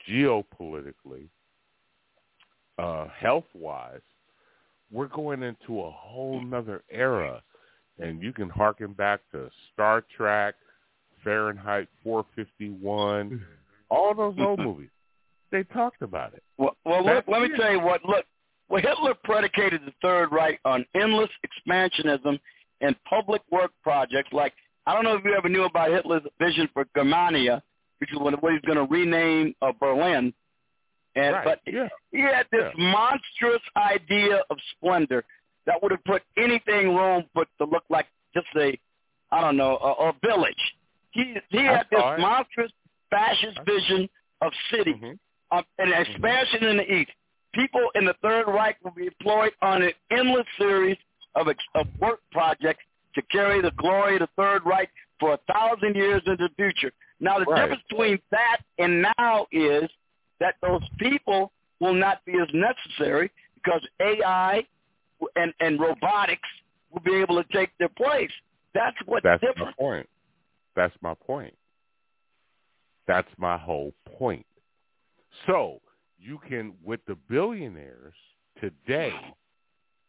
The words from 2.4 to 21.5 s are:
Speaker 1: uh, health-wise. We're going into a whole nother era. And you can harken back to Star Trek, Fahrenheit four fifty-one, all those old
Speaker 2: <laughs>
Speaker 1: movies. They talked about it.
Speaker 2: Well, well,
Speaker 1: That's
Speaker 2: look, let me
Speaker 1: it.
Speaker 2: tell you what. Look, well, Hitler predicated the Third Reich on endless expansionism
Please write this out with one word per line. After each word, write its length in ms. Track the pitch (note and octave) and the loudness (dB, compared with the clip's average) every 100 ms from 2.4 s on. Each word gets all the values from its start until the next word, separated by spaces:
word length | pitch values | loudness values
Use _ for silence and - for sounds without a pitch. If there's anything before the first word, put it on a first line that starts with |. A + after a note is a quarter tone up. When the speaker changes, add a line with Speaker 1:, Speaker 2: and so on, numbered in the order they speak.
| _ _ _ - | _ _ _ -10
Speaker 1:
uh, 280 | F2 D#2+ D#2 - | -8 -8 -10 -4
health-wise. 800 | G#2+ D3 E3 F2 D#2+ C2+ B1 C2 - _ _ _ _ _ _ _ _ | 0 0 -2 -14 -14 -12 -14 -20 -20 _ _ _ _ _ _ _ _
We're 180 | G#2+ C#3 | -10 -10
going 340 | D3+ D3+ C#3 | -8 -8 -8
into 380 | B2 A2+ - A2+ | -8 -12 -10 -10
a 100 | E2+ | -10
whole 500 | D#2 G#2 B2 C3 C3 | -14 -18 -14 -10 -10
nother 420 | B2 B2 A2 G2 - | -8 -8 -8 -12 -12
era. 520 | - C3 A2+ D2+ B1 - _ _ _ _ - | -4 -2 0 -4 -8 -18 _ _ _ _ -14
And 220 | E2 D#2+ | -12 -10
you 100 | G2+ | -10
can 160 | C3 F#2+ | -10 -10
harken 440 | E2+ G#2 G#2+ G#2 | -2 -2 -2 -8
back 280 | G2 G2+ G2+ - | -4 -2 -2 -6
to 180 | D2 - - - | -16 -16 -18 -16
Star 320 | - G#2+ A2+ - - | -2 2 2 -2 -4
Trek, 400 | G#2+ G#2 G#2 - _ _ _ _ _ _ | -2 0 -2 -6 _ _ _ _ _ _
Fahrenheit 680 | G#2+ G#2+ G#2+ G2 G2+ G2+ F2 _ | -4 -2 -4 -6 -6 -6 -6 _
four 240 | A2+ A2+ G#2+ | -6 -4 -4
fifty-one, 1120 | - G#2+ _ G#2 F#2+ G2 G#2 G#2 G#2 G2+ A#2+ F2+ - _ _ _ | -10 -14 _ -12 -10 -6 -2 -2 -2 -6 -10 -14 -20 _ _ _
all 260 | C3 G3 | 0 2
those 200 | G#3+ G#3 F#3+ | 0 -4 -2
old 180 | G3 G3+ | -2 -2
Speaker 2:
<laughs> 60 | |
Speaker 1:
movies. 240 | C#3 D#2+ C3+ _ _ _ _ _ _ | -4 -8 -14 _ _ _ _ _ _
They 100 | G3 | -6
talked 400 | F#3+ A#3 A#3+ - | -4 -4 -4 -4
about 320 | A2+ F2 C#2 | -10 -8 -10
it. 80 | - _ - | -14 _ -4
Speaker 2:
Well, 180 | C3+ - | -2 -2
well, 200 | D#3+ F3 | -2 0
Speaker 1:
That's 220 | F#3 E3 - | 4 2 2
Speaker 2:
look, 100 | G#3+ | 0
let 100 | B3 | 0
me 60 | |
Speaker 1:
it. 20 | D4 | 0
Speaker 2:
tell 140 | A3 | 0
you 80 | G3 | 2
what. 240 | E3+ F3+ | 2 0
Look, 200 | F3+ G3+ - _ _ _ _ | 0 -2 -2 _ _ _ _
well, 140 | F#3+ | 0
Hitler 320 | A3 - C#4 B3 | 0 0 0 -2
predicated 600 | - G#3+ G3+ - G3 E3+ C#3 | 0 0 0 0 0 0 -6
the 60 | - | -4
Third 300 | F3+ F3+ E3 | 2 2 2
Reich 260 | D#3 D#3+ D3+ | 2 2 0
on 200 | C3 B2+ B2 F3+ | 0 -2 -2 0
endless 340 | G#3+ G#3+ G#3+ - | 2 2 0 -4
expansionism 960 | - | -14